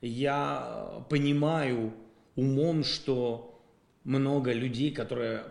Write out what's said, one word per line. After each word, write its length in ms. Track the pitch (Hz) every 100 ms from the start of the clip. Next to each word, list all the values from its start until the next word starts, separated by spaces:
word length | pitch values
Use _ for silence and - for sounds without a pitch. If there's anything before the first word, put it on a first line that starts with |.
я 1040 | 120 117 139 143 143 143 123 117 - 110 127
понимаю 840 | 147 143 147 147 165 139 123 110 110 - - _ -
умом, 480 | 135 135 160 160
что 800 | 143 - - 127 120 117 - - - _ _ _
много 480 | - 135 135 143 123
людей, 400 | 117 127 117 147
которые 460 | 147 113 120 113 113 -